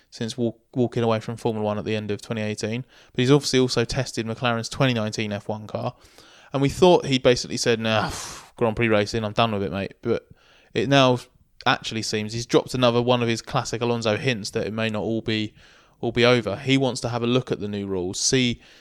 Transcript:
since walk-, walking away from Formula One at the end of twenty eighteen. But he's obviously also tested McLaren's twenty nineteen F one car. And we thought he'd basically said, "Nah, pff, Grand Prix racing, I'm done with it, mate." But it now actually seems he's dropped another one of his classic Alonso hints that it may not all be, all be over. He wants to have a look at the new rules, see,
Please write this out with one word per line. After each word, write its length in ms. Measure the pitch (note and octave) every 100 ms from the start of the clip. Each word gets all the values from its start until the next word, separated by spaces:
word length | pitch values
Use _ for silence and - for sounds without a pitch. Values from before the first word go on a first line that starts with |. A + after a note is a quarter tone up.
| _
since 260 | - A2+ A#2
walk-, 240 | A#2 - _
walking 280 | C3+ A#2+ B2
away 180 | A#2 A2
from 180 | A2+ A2+
Formula 260 | - A2
One 140 | G#2+ G#2
at 80 | F#2+
the 100 | G#2+
end 140 | G#2+
of 100 | G#2
twenty 220 | - A2+
eighteen. 420 | G#2+ G#2+ G#2+ A#2+ - - -
But 80 | -
he's 80 | B2
obviously 300 | D3 C#3+ B2+
also 260 | B2+ - A#2
tested 400 | - B2 - A2+
McLaren's 420 | A2 B2 A2+ A2+
twenty 240 | - C3+
nineteen 400 | A#2 G#2+ G#2+ G#2+
F 160 | G#2 -
one 180 | G#2+ G#2+
car. 280 | A2 A#2+ - - - - - -
And 80 | C3+
we 80 | C#3
thought 380 | - F3+ E3+ C#3
he'd 160 | C3
basically 340 | C3 B2 - A#2
said, 240 | B2 A2+
"Nah, 300 | A2+ A2 F#2+
pff, 440 | - - - - -
Grand 200 | A#2 G#2+
Prix 120 | A#2
racing, 360 | G#2+ G#2 A#2
I'm 80 | G#2+
done 200 | G#2 A#2
with 100 | G#2
it, 100 | G2
mate." 220 | F#2+ F#2+ -
But 260 | A#2 G#2 _ - _ _ _
it 160 | - G#2+
now 300 | C#3 B2+ B2 - _ _ _ B2
actually 340 | C3 - A2+
seems 300 | G#2+ A2 G#2+
he's 140 | A#2 A#2
dropped 260 | D#3 -
another 300 | C3+ B2 A#2+
one 180 | A#2+ B2
of 80 | A#2
his 140 | A#2
classic 400 | - C#3 - A2+
Alonso 340 | A#2+ A#2 A2 G#2
hints 340 | C3 A2+ G2
that 160 | A#2 G2
it 60 |
may 160 | A2 A2+
not 140 | G#2+
all 180 | F#2+ A2+
be, 320 | - A2 G#2+ - - _ _ -
all 120 | A#2+
be 120 | A#2+
over. 320 | A#2+ B2 G2 F#2+
He 220 | C3+ C3+
wants 220 | C3 A2+
to 60 | A#2
have 140 | A#2+
a 40 | A#2
look 240 | B2+ -
at 100 | A#2
the 80 | G#2
new 180 | G2+ G2
rules, 320 | F#2+ F2+ G2+
see, 440 | - C3 B2 A#2 - -